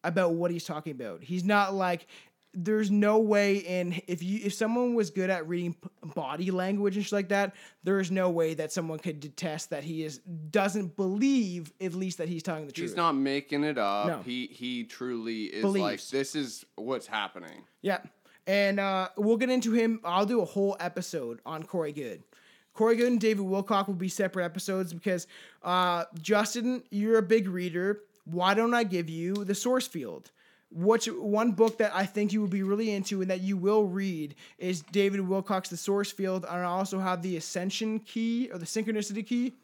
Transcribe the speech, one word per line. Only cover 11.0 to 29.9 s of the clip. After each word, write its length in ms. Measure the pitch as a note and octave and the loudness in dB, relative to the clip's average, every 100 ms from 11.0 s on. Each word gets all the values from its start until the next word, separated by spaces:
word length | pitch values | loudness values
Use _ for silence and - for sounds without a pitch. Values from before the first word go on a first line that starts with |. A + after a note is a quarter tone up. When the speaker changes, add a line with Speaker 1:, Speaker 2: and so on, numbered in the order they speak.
| F#3+ G#3 C4+ C4+ G3+ F3 D3+ _ | 0 2 4 4 2 -4 -10 _
Speaker 1:
at 120 | F#3 F3 | -6 -4
least, 240 | F#3+ E3+ | -4 -4
that 100 | E3 | -4
he's 140 | E3+ | -4
telling 220 | F#3 D#3+ D3 | -4 -6 -8
the 60 | |
Speaker 2:
He's 180 | D3 F3 | -6 -4
Speaker 1:
truth. 40 | E3+ | 2
Speaker 2:
not 180 | E3+ | 2
making 520 | C#3 C#3 C#3 C#3 C#3+ D3+ | 4 2 0 0 0 0
it 120 | C3 | 2
up. 300 | G2+ G2+ G#2 | 2 2 0
Speaker 1:
No. 140 | D3+ | -2
Speaker 2:
He, 220 | B2 B2 B2+ | -4 -6 -6
he 380 | - B2 B2 A2+ | -8 -6 -6 -8
truly 600 | - B2+ A#2+ A2+ A2+ G#2+ | -8 -6 -4 -4 -4 -4
is 180 | G#2 | 0
Speaker 1:
Believes. 200 | G3 G3 | 0 2
Speaker 2:
like, 180 | G2+ G2+ - | -2 -4 -4
"This 220 | C3+ C3+ | -4 -2
is 320 | - C3 - - - | -4 -6 -8 -16 -10
what's 320 | A#2 C3 - | -4 -4 -4
happening." 560 | A2 G2 F2+ F2 - - _ | -4 -4 -8 -16 -18 -20 _
Speaker 1:
Yeah. 160 | F#3+ F#3+ - _ _ _ - | -4 -4 -6 _ _ _ 0
And, 320 | G3+ G3+ G3+ | 2 2 2
uh, 300 | G3 F#3+ F#3 - | 0 0 -2 0
we'll 200 | G#3 A#3 | 2 4
get 120 | B3+ | 4
into 220 | B3+ A#3+ | 2 4
him. 260 | A#3 A3+ A3 E3+ | 4 2 0 0
I'll 220 | F3+ G3+ | 2 2
do 120 | A#3+ | 2
a 60 | F3 | 2
whole 320 | G3+ G3 G3 | 2 0 0
episode 640 | F3 F3 F3+ E3 A#2+ A#2 - | -4 -6 -6 -6 -6 -8 -10
on 160 | D#3 | -10
Corey 280 | D#3+ F3+ D3+ | -4 -4 -2
Good. 320 | D3 B2 F2 - _ _ _ _ - | -4 -8 -10 -16 _ _ _ _ 2
Corey 200 | A3 A#3 | 4 6
Good 120 | A#3+ | 4
and 80 | A#3+ | 4
David 240 | A3 G#3 | 4 2
Wilcock 440 | F#3+ F#3+ G3 G3+ G3 | 0 -2 2 2 2
will 80 | F#3 | -2
be 120 | F#3 | -2
separate 380 | - F#3 F#3 F3 | 0 -2 0 -4
episodes 480 | F3 - F#3+ F3+ | -4 -2 -2 -2
because, 320 | E3 G#3 F3+ - - - _ | -4 -2 -2 -4 -18 -20 _
uh, 420 | F3 F3+ F3+ F3 E3 E3+ | 0 2 2 0 -4 -8
Justin, 640 | D#3+ G#3 A3 A#3+ A#3+ B3+ - | 2 2 2 0 -2 -4 -4
you're 260 | G3+ G#3+ A3+ | -2 4 4
a 60 | |
big 260 | F#3 A3+ G3 | 6 4 4
reader. 520 | F3+ F3+ E3+ F#3+ G#3 - _ | -2 -2 0 0 -2 -6 _
Why 300 | - F3 F3+ | -6 0 4
don't 200 | G3+ A#3 | 4 4
I 100 | A#3+ A3 | 2 2
give 240 | F3+ E3 | -2 -2
you 240 | E3 F3 G3+ | -4 -2 -2
the 120 | G3 G3 | -2 -2
source 320 | B3 B3+ | 2 2
field? 440 | B3 | 0